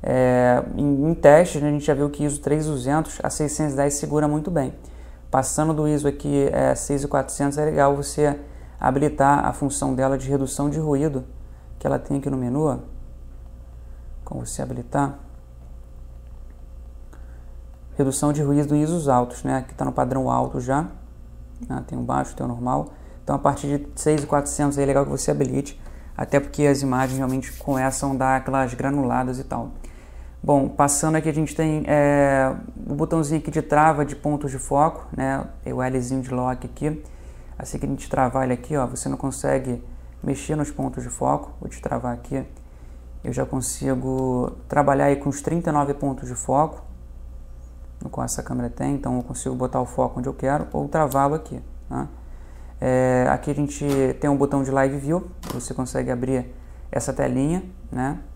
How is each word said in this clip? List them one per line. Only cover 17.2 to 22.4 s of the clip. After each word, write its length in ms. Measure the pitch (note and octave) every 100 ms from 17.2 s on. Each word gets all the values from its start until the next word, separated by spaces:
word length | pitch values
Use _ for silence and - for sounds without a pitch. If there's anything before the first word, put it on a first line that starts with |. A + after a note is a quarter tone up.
| - - - - - - - -
Redução 360 | C3+ C3+ D3
de 80 | D3
ruído 360 | C#3+ C#3+ C#3+ D3
em 60 |
isos 260 | D3+ F3 C#3+
altos, 340 | B2 B2 -
né? 160 | C3+ C3
Aqui 160 | B2+
tá 100 | -
no 60 | C3+
padrão 400 | B2+ C3 C3 C3
alto 300 | B2 B2+ C3
já. 260 | B2 C#3 E3+ - - - - - - - A#3+
Né? 160 | C3 B2+
Tem 100 | B2+
o 40 |
baixo, 340 | A#2+ C3 -
tem 100 | -